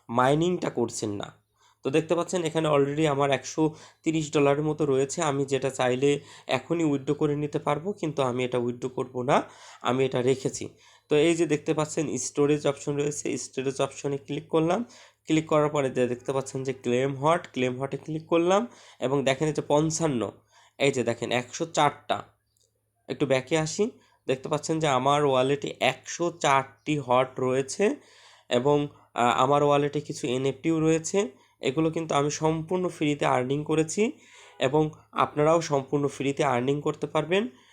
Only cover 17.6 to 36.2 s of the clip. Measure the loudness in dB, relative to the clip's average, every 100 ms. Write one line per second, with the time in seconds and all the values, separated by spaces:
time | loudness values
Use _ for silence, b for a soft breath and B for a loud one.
17.6 | -2 -2 -6 -8 -8 -8 0 2 4 2
18.6 | 0 B B B -2 0 0 0 0 -2
19.6 | 0 2 2 0 -2 -2 -4 -8 _ b
20.6 | b b 0 2 0 -2 -2 -2 -4 -8
21.6 | -4 2 2 0 -6 -6 -6 _ _ _
22.6 | _ _ _ _ -10 -4 0 0 0 0
23.6 | 0 -2 -4 -4 b b -4 -4 -2 -4
24.6 | -2 -2 2 2 4 4 4 4 2 0
25.6 | -4 -2 0 0 -6 -4 -4 -2 2 2
26.6 | 0 -8 -6 -4 0 2 0 -2 -2 0
27.6 | -2 0 0 0 B B B B B 0
28.6 | 4 2 0 b b 0 2 4 4 4
29.6 | 4 4 2 -2 -6 -6 -4 0 -2 -2
30.6 | -2 2 4 2 0 -2 -2 -6 b b
31.6 | -2 0 0 0 0 2 0 0 0 0
32.6 | -2 -2 -2 -2 -2 0 2 2 0 -2
33.6 | 0 0 0 0 -2 -2 B B B B
34.6 | 0 2 0 -4 -8 -2 -2 2 2 2
35.6 | 2 -2 -2 -2 -2 -2